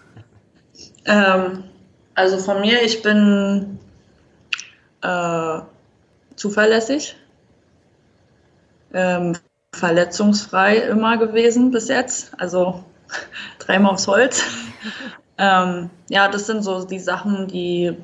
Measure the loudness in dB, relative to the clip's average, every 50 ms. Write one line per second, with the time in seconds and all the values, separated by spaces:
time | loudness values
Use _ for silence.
0 | _ _ _ -20 -20 _ _ _ _ _ _ _ _ _ _ -20 -20 -20 _ _
1 | -2 2 4 4 4 4 4 2 0 -2 -4 -8 -12 -16 -20 -20 -20 _ _ _
2 | _ _ -2 0 2 2 2 0 -2 -2 -2 0 2 2 2 2 2 0 -2 -2
3 | 0 2 4 4 6 6 4 4 2 0 0 -2 -4 -6 -12 -16 -18 -20 _ _
4 | _ _ _ _ _ _ _ _ _ -10 -10 -10 -10 -18 -20 _ _ _ _ -10
5 | -6 -4 -4 -2 -2 -2 -2 -2 -2 -4 -6 -6 -8 -14 _ _ _ _ _ _
6 | _ _ _ _ _ _ -18 -8 -6 -4 0 2 4 4 4 2 2 0 -4 -4
7 | -4 -8 -14 -20 _ _ _ _ _ _ _ _ _ _ _ _ _ _ _ _
8 | _ _ _ _ _ _ _ _ _ _ _ _ _ _ _ _ _ _ -4 -2
9 | 0 0 0 0 -2 -4 -4 -6 _ _ _ _ _ _ -12 -4 -2 2 2 2
10 | 2 0 0 0 2 2 2 2 -2 -2 0 2 4 4 4 2 2 0 0 0
11 | 2 2 2 2 0 0 2 2 4 4 4 4 2 4 2 0 -2 0 -2 -2
12 | -2 -2 -6 -8 -10 -12 -12 -10 -8 -4 0 0 0 0 -2 -6 -12 -20 _ _
13 | _ -14 -14 -14 -14 -14 -16 -16 -16 -16 -18 -16 -6 -2 2 4 4 4 2 0
14 | -2 0 2 2 2 2 2 -2 -4 -4 -8 -12 -14 -16 -16 -14 -14 -14 -14 -12
15 | -14 -16 -18 -20 _ _ _ 0 2 4 4 4 2 0 -2 -6 -8 -10 -14 -18
16 | _ -4 0 2 2 2 0 -2 -4 -4 -4 -4 -2 -4 -4 -6 -6 -8 -10 -8
17 | -6 -6 -6 -4 -2 -4 -4 -4 -4 -6 -6 -6 -4 -2 -2 -2 -2 -2 -4 -6